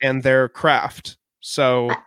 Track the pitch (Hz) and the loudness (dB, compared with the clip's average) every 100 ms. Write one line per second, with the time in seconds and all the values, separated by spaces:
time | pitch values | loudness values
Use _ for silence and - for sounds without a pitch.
0 | 135 131 131 131 127 - 160 135 - - | -2 0 2 2 0 0 2 2 0 -10
1 | - - _ _ - - 131 123 120 117 | -18 -20 _ _ -10 0 2 2 0 -4